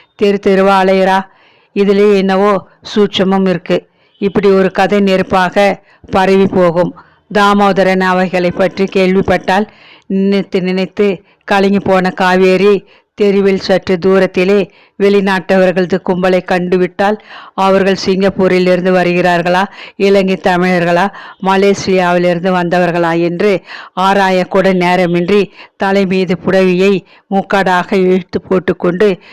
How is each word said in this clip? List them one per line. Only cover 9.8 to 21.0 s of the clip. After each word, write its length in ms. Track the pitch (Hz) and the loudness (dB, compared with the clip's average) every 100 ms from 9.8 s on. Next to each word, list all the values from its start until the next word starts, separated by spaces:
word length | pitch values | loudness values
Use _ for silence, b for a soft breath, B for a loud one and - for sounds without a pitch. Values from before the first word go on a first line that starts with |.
| B B B | B B B
நினைத்து 480 | 190 196 202 185 196 | -2 0 -2 -2 -4
நினைத்து 460 | 180 185 185 - 208 180 b b - | -2 -4 -4 -2 -2 -2 b b -4
கலங்கி 320 | 202 196 196 | 0 2 0
போன 300 | - 185 185 | 0 0 0
காவேரி 640 | - 185 185 190 185 202 196 - b b - | -2 0 2 2 2 2 0 -2 b b -4
தெருவில் 440 | 208 196 196 190 | 0 2 0 -2
சற்று 320 | - 185 - 185 | 0 -2 0 -2
தூரத்திலே 600 | 190 190 185 190 185 202 185 b b _ | 2 2 0 0 0 0 -2 b b _
வெளிநாட்டவர்களது 1000 | 202 202 196 190 - 190 185 180 180 180 | 0 2 0 -2 0 2 2 0 -2 -4
கும்பலை 400 | - 180 180 185 | -4 -2 0 -2
கண்டுவிட்டால், 760 | 180 185 180 185 180 180 202 214 B B B | -2 -4 -2 -2 -2 -2 -2 -2 B B B
அவர்கள் 440 | - 190 190 190 190 | -4 0 2 0 -2
சிங்கப்பூரிலிருந்து 920 | - 190 196 190 185 180 180 180 185 | -2 0 -2 0 0 0 0 0 0
வருகிறார்களா, 720 | 185 175 175 180 175 170 180 190 B B B | 0 0 0 0 0 0 -2 -2 B B B
இலங்கை 380 | 196 202 190 190 | 0 2 0 -2
தமிழர்களா, 680 | 202 180 185 185 170 175 | -2 0 0 0 0 0